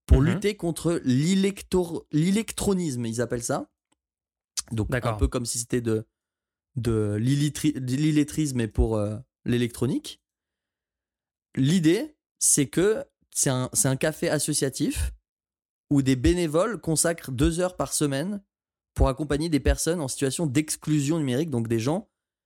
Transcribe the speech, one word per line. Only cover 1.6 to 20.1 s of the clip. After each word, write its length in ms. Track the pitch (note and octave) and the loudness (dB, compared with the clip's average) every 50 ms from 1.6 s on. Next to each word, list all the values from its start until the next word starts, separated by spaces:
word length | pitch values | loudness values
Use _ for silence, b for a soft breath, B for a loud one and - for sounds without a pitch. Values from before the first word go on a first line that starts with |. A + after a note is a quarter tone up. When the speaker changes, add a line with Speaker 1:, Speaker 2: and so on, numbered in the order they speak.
| - - - F#3 F3 E3+ D#3+ B2 - _ D#3 | -10 -2 0 0 0 0 -4 -10 -10 _ 0
Speaker 1:
l'électronisme, 920 | D3+ D#3+ F#3 G3 A3 A3 - - - - G3+ G3 F3+ F3 D#3 B2+ B2 A#2 | 2 2 4 2 2 0 -2 -6 -2 0 2 2 2 0 -2 -2 -2 -4
ils 140 | A2+ A2+ A#2 | -4 -2 -2
appellent 240 | A#2+ A2+ B2+ A#2+ A2+ | -2 -2 -2 -6 -2
ça. 260 | - C3+ E3+ D4+ _ _ _ _ _ _ _ _ _ _ _ _ _ _ _ _ _ - - - - | -2 -4 -4 -4 _ _ _ _ _ _ _ _ _ _ _ _ _ _ _ _ _ -12 -12 -10 -6
Donc, 160 | A#2+ G#2+ G2+ - | -4 -4 -4 -2
un 0 | C3 | -2
Speaker 2:
D'accord. 240 | B2 - A#2+ A2 G#2 | -2 -2 -2 -2 0
Speaker 1:
peu 100 | C3+ - | 0 0
comme 180 | - B2+ A#2+ | 0 -2 -4
si 140 | A#2 - A#2 | -4 -6 -8
c'était 220 | A#2+ - - B2 | -6 -2 -4 -2
de, 240 | A#2 A2+ A2 A2 A2 _ _ _ _ _ _ _ _ _ _ _ _ _ - A#2+ | 0 0 -2 -2 -2 _ _ _ _ _ _ _ _ _ _ _ _ _ -10 -4
de 400 | A2 A#2+ A2+ A2 G#2+ G#2 G#2 G#2+ | -2 0 0 0 0 0 0 0
l'illettri-, 540 | A2+ B2+ C#3+ C#3+ D3 D3+ C#3 - - D#3 D3 | 0 2 2 2 0 -2 -2 -2 -2 -2 -2
de 220 | C3 C3 B2 B2+ C#3 | -2 -4 -4 -2 0
l'illettrisme, 580 | D#3 D#3 D3+ D3+ C#3+ D3 - D#3+ D#3 C#3 C3 A#2+ | 0 2 2 2 2 0 0 -4 -4 -2 0 -2
mais 100 | A2+ G#2+ | -2 -2
pour, 260 | - - A#2+ A2+ A2 | 0 0 0 2 2
euh, 220 | G#2+ G#2 G#2 G#2+ A#2 - _ _ _ - | 0 -2 -2 -4 -8 -12 _ _ _ -4
l'électronique. 800 | - A#2+ A#2+ B2 A#2 - - A#2+ B2+ G3 D4+ - - - _ _ _ _ _ _ _ _ _ _ _ _ _ _ _ _ _ _ _ _ _ _ _ _ _ _ _ - | -2 0 0 0 -2 -2 -2 -2 -2 -2 -2 -6 -8 -16 _ _ _ _ _ _ _ _ _ _ _ _ _ _ _ _ _ _ _ _ _ _ _ _ _ _ _ -2
L'idée, 600 | - C3 C#3 F3+ F#3+ D#3 D#3 F3 A3 D4+ D#4 - _ _ _ _ - | 0 2 2 4 4 4 4 4 2 0 -4 -10 _ _ _ _ -2
c'est 280 | - - - D3+ C#3 A2+ | 0 2 2 2 0 0
que 380 | - D#3+ F3+ G#3 A3 - - _ _ _ _ _ | 0 0 2 2 0 -2 -6 _ _ _ _ _
c'est 180 | - - - D3 | -4 -2 0 0
un, 200 | B2+ B2+ B2+ - - | 0 0 -2 -2 -2
c'est 140 | - - C3+ | 0 0 2
un 80 | C3+ | 0
café 340 | C3 - D#3 D#3 - F3 D#3+ | 0 0 -2 -2 -2 -2 0
associatif 800 | D3+ D3 - - D3 - D3 C3 - - - B3 D4+ - - - - - _ _ _ _ _ _ _ _ _ _ _ _ _ - | 0 0 0 -2 -2 -2 -2 -2 -2 -2 -4 -2 -2 -2 -4 -6 -6 -10 _ _ _ _ _ _ _ _ _ _ _ _ _ 0
où 120 | D3 C#3 | 2 2
des 140 | C3+ C3 C3+ | 4 4 2
bénévoles 640 | B2+ A#2 E3 F3 F3+ F3 D#3 C#3+ E3 G3 A#3 G#3+ D#3+ | 2 4 2 2 2 0 0 0 0 0 0 -2 -6
consacrent 520 | - D#3+ D#3+ C#3+ - E3+ E3+ E3 - - | -4 -2 0 0 0 0 -2 -4 -8 -10
deux 280 | C3+ A2+ C#3+ E3+ D#3+ E3+ | -2 0 2 2 2 0
heures 160 | F3+ F3+ F3+ | -2 -4 -2
par 180 | - D3 - - | -4 -6 -4 -2
semaine 500 | - D#3 C#3+ C#3 C3+ D#3+ G3 G#3 G3 - _ _ _ _ _ _ _ _ _ - | -2 0 0 0 -2 -4 -4 -6 -10 -12 _ _ _ _ _ _ _ _ _ 0
pour 140 | - C3+ C3+ | 2 2 2
accompagner 400 | B2+ - D#3 C#3 D3 C#3+ D#3+ F3 | 2 -2 -2 -2 -2 -2 0 0
des 100 | D3+ C3 | 0 0
personnes 420 | A2+ D3 C#3 - - D#3+ E3+ F3+ | 2 2 0 0 0 -2 -2 -2
en 60 | C#3+ | -4
situation 380 | B2+ | -6